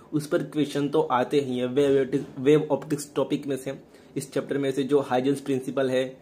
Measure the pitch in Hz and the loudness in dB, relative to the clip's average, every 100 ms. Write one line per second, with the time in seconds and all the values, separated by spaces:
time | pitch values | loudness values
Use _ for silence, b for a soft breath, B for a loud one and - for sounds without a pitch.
0 | B 151 151 170 147 151 143 143 143 156 | B -4 0 -2 -2 -2 -2 0 0 0
1 | - 127 127 147 127 123 123 127 143 139 | 2 0 2 0 0 -2 0 2 4 4
2 | 127 143 - - 131 151 151 139 - 151 | 2 -2 -4 0 4 4 4 -2 -2 -6
3 | - - 135 143 139 135 135 139 - B | -4 -4 -2 -2 -4 -6 -6 -12 -14 B
4 | B 139 - 143 - 139 139 131 131 143 | B -10 -6 -6 -2 -2 0 -2 2 2
5 | - 127 131 135 - 131 139 131 131 131 | 2 0 2 0 -2 -2 -2 0 2 0
6 | 131 131 | -2 -6